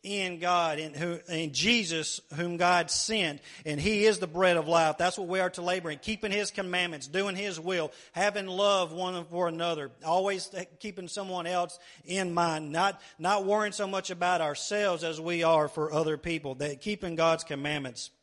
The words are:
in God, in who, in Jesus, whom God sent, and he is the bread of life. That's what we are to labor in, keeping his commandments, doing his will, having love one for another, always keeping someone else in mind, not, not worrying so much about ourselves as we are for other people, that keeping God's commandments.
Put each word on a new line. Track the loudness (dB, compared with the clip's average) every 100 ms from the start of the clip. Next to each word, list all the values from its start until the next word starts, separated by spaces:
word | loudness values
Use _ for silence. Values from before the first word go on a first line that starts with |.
in | -4 -2 -2 -2
God, | 2 4 4 0
in | -4
who, | -4 -4 -4 -4
in | -4 -2
Jesus, | 0 4 4 2 -2 -4 -8 _
whom | -6 -4 2
God | 4 4 2
sent, | -2 0 0 0 -4 -14 -12
and | -6 -2
he | 0 4
is | 4 4
the | -2
bread | 4 4 4
of | 4
life. | 4 4 4
That's | 0 0
what | -4
we | 0
are | 0
to | -2
labor | -2 -2 -4
in, | -8
keeping | -6 -4 -2
his | -2 -2
commandments, | -4 -2 0 -2 -4 -4
doing | -2 -2
his | -2 -6 -6
will, | -4 -2 -2 -8 -12
having | 0 0 0 -4
love | 2 4 4 2
one | -2 -4 -4
for | -6 -2 -2
another, | 0 -2 -2 -6 -8
always | 0 2 2 -2 -6 -10 -12 -12
keeping | -12 -10 -10
someone | -8 -6 -6 -2
else | -2 -2 -6 -20 -20
in | -6 -2 0
mind, | 2 2 0 -4
not, | 0 0 0 -16 -4
not | 0 2 4
worrying | 2 2
so | -2 -2
much | -2 -4
about | 0 2 2
ourselves | 2 -2 -2 0 2 2
as | -2 -4
we | -2 2
are | 6 6 4
for | 0 0
other | 0 0 -2
people, | -2 -4 -4 -4
that | -4 -4
keeping | -6 -4 -4
God's | 2 4 4
commandments. | -2 -6 -4 -4 -6 -10 -14 _